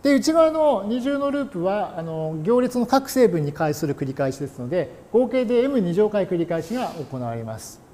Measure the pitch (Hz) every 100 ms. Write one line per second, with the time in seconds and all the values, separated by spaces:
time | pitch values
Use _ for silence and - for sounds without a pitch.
0 | 277 277 302 320 320 320 302 220 202 247
1 | 254 285 277 285 277 180 180 208 185 175
2 | 165 160 156 160 160 240 247 247 240 269
3 | 269 262 226 175 147 143 160 151 151 135
4 | 135 135 135 131 139 - 123 180 147 -
5 | - 226 247 262 233 240 262 269 175 170
6 | 208 208 185 180 165 165 - 247 190 170
7 | 131 131 120 117 113 110 - - -